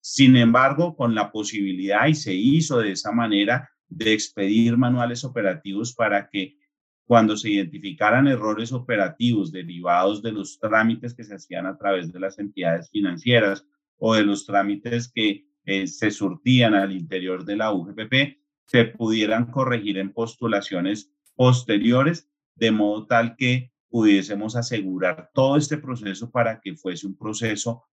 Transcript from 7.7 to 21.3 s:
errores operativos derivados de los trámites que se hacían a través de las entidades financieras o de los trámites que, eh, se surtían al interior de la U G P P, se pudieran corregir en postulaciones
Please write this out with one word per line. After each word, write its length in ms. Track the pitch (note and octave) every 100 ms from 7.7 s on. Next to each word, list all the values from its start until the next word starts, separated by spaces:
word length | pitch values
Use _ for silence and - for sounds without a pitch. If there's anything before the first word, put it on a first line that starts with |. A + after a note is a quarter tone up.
| F2+ G2+ E2 G#2 B2 C#3
errores 440 | B2+ G#2+ G#2+ A#2
operativos 800 | B2+ - A2 F#2 - A#2+ A2 F2
derivados 720 | F#2 E2+ F2 F2+ F2 F#2+ G#2+
de 80 | A2+
los 300 | G2+ F#2+ -
trámites 520 | A2 A2 A2+ A#2 A#2+
que 120 | A#2+
se 100 | G#2+
hacían 320 | G2 - F2+ F#2
a 100 | F#2+
través 360 | G2+ F#2+ E2
de 80 | F2+
las 180 | F#2+ -
entidades 500 | G2+ - F2 E2 E2
financieras 760 | G#2+ G2 F2 A#2+ A#2+ G#2 G2 _ _ _ _
o 160 | A2
de 80 | A2
los 240 | G#2 G2+ -
trámites 640 | G2 G2+ G2+ A#2+ A#2+ A#2+
que, 360 | A#2+ G#2+ G2+ _ _
eh, 240 | - G2 F#2
se 240 | - G#2+
surtían 600 | G#2 G2 E2+ A2 B2+ A#2
al 200 | G#2 G2
interior 520 | F#2 E2 F#2 F#2 F#2
de 120 | F2+ G2+
la 160 | G#2+
U 120 | G2
G 120 | E2+ G2+
P 100 | G#2+
P, 360 | C3 C#3+ - _ _
se 200 | _ B2
pudieran 680 | A2+ - A2+ A2 G#2+ A2 A#2+
corregir 480 | - C3 A#2+ G#2 F#2+
en 140 | G2
postulaciones 1000 | A2 A#2 - A#2 G2+ - F#2 F2+ G#2+ - _ _